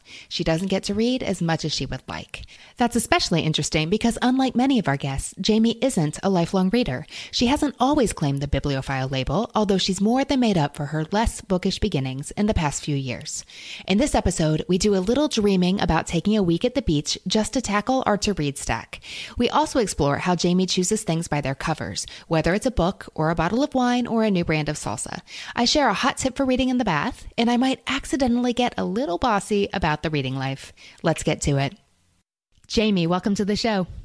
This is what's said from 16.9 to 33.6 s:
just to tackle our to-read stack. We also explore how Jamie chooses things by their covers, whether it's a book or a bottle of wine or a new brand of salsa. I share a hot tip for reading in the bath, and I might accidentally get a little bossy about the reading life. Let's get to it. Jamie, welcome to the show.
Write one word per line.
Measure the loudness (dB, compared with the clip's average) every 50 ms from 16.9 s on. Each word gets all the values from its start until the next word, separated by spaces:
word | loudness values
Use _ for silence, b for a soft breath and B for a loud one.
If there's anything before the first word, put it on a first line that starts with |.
| 2 0 0 -2 -6 -6 -4
just | -2 0 0 0 0 -2
to | -2
tackle | -2 0 0 0 0 2 0 2 2
our | 2 0
to-read | 2 0 -2 -2 0 -2 -2 -4 -4
stack. | -4 -4 -4 -4 -6 -10 -16 -16 B B B B B B B
We | B 0 2
also | 2 2 0 2 2 0
explore | 0 0 0 0 2 2 2
how | 2 2 2 2
Jamie | 2 4 4 4 4 2
chooses | 2 2 0 0 0 0 -2
things | 0 0 -2 -2 -2
by | -2 -2 -2
their | -2 -2 -4
covers, | -4 -2 -4 -2 -2 -4 -6 -6 -8 -8 -10 B B B
whether | B 0 2 2 2 2
it's | 2 0
a | 0
book | 0 0 0 0 0 -4 -10 -10 -4
or | -2 0 0
a | 2
bottle | 2 0 0 2 2 0
of | 2 2
wine | 2 2 2 2 0 0
or | 0 0 2 2
a | 2
new | 2 2 2
brand | 2 0 0 0 -2
of | -4
salsa. | -4 -4 -6 -6 -6 -8 -8 -10 -12 -12 B B B B B B
I | B 2
share | 2 4 4 4 2
a | 2 2 0
hot | 0 0
tip | 0 -2 -2 -2
for | 0 0
reading | 2 2 2 2
in | 2 2 2
the | 2
bath, | 2 0 0 0 -2 -6 -8 -12 -8 -2
and | 0 2 2
I | 4
might | 4 2 2 0 -2 -2
accidentally | -4 -4 -4 -2 -2 -2 0 2 2 2 2 2 0
get | 0 0 0 0 0
a | -2 -2
little | -2 -2 -2 -2 -2 -2
bossy | 0 0 0 0 0 0 0 0 0 0 0
about | -2 -2 0 0 0 0 -2
the | -2
reading | -2 -2 -2 -2 -4
life. | -4 -4 -4 -6 -6 -10 -16 -20 B B B B B
Let's | B 0 0 0 0
get | -2 -2 0 0
to | 0 2
it. | 2 0 -2 -4 -8 _ _ _ _ _ _ _ _ _ _ _ _ _ _ _ _ _
Jamie, | -4 0 2 2 2 2 2 2
welcome | 2 0 0 0 0 0
to | 0 0
the | 0 0
show. | 0